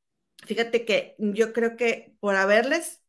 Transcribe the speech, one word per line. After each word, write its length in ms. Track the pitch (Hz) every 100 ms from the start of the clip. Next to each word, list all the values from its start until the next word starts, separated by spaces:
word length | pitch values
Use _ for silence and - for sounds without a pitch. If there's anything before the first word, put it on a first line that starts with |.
| _ _ _ - -
fíjate 380 | 214 233 233 233
que 300 | 190 - -
yo 340 | 214 202 226
creo 240 | 226 233 226
que 400 | 240 - - _
por 160 | 202 196
haberles 680 | 196 214 247 320 330 -